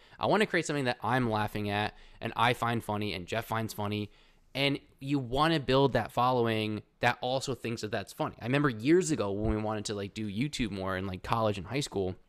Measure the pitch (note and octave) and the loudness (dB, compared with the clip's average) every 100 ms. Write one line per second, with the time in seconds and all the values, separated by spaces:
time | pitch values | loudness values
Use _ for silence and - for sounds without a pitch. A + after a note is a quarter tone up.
0 | - - A2+ F#3+ G#3+ F3 D#3 D3 B2+ A#2+ | -16 -4 2 2 2 0 0 -2 -2 -2
1 | - B2+ A#2+ G#2+ G#2+ G#2 G#2 G2+ G#2 - | 0 2 2 0 -2 -2 -2 -2 -2 -6
2 | - - A2+ - A#2 B2 A#2 A#2 - G#2 | -20 -10 -6 2 2 4 0 -2 -2 -2
3 | G#2 F#2 F2 G#2+ - A2 A2 - G#2 G#2 | -2 -4 -4 -6 -2 -4 -4 -4 -4 -4
4 | G#2 - _ _ _ - C#3 C#3 - _ | -6 -10 _ _ _ -2 -2 -2 -8 _
5 | C3+ C#3+ A#2+ C3 D#3+ D#3+ B2+ C3 C#3 A#2 | -2 -2 0 2 4 4 4 4 6 4
6 | G#2+ - B2 B2+ A#2 A2 G#2+ G#2+ - _ | 0 2 2 4 2 2 0 -4 -8 _
7 | A#2+ A#2+ B2+ C3+ C3+ A#2+ A#2 A#2 G#2+ G#2+ | 0 2 -2 -2 -2 -6 -4 -6 -4 -6
8 | G2 - - - A#2 C#3+ D3 G#2+ B2 F3 | -8 -6 -6 -6 0 2 2 0 4 4
9 | D#3+ C3 G2+ G2 A2 G#2+ G#2+ G#2+ G2+ G#2 | 4 0 0 0 0 0 0 -4 -4 -6
10 | G2 A2 G#2+ G2 D3 - A2 G2 F#2 F#2 | -6 -6 -6 -2 -4 -2 -4 -2 -4 -4
11 | F#2+ F#2 - A#2 A2 G#2 E2 C3+ C#3 G2 | -4 -6 -2 0 2 0 -4 -6 -4 -2
12 | F#2 F2+ | -4 -4